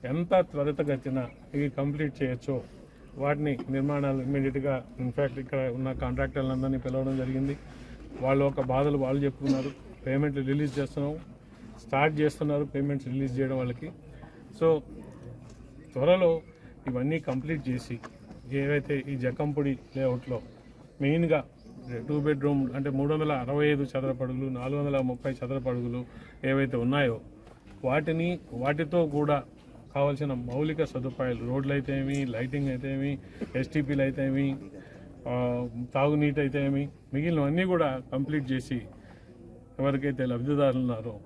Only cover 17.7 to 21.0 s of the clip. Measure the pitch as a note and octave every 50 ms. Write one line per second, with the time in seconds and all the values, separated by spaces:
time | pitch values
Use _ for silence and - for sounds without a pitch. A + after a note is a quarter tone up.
17.7 | B2 B2 - - B2 A2+ - - - - - - - - - A#2+ C3 C#3 C#3 C#3
18.7 | D3 C#3+ C3+ - D3 C3+ C3+ C#3+ C#3 B2+ B2 B2+ B2 - D3 D3 C#3+ D3+ C#3+ C#3
19.7 | C3+ A#2+ - - - C3+ C3+ C3 B2 B2 - - B2+ A2 - - - - - -
20.7 | - - - - - -